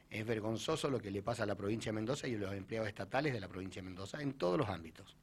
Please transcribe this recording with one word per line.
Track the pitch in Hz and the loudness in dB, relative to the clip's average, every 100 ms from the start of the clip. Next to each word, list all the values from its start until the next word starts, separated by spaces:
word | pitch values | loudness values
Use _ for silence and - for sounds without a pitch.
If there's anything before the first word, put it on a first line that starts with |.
| - | -8
es | 107 110 | -4 0
vergonzoso | 110 107 110 127 156 151 | 0 2 0 2 2 2
lo | 123 | 2
que | 101 | 0
le | 101 | 0
pasa | 107 117 | 0 2
a | 104 | 2
la | 98 | 2
provincia | 101 110 113 | 2 0 0
de | 107 | 0
Mendoza | 110 147 143 | 2 0 0
y | 110 | 0
a | |
los | 95 | 0
empleados | 98 95 113 110 | -2 -2 -2 -2
estatales | - 98 131 151 | -2 0 2 2
de | 123 | 2
la | 92 | -2
provincia | 92 92 101 | -6 -6 -6
de | 92 | -8
Mendoza | 90 98 139 | -8 -6 -4
en | 139 | -4
todos | 131 175 175 | 2 4 4
los | 110 | 4
ámbitos. | 87 80 - - - | 0 -6 -14 -18 -20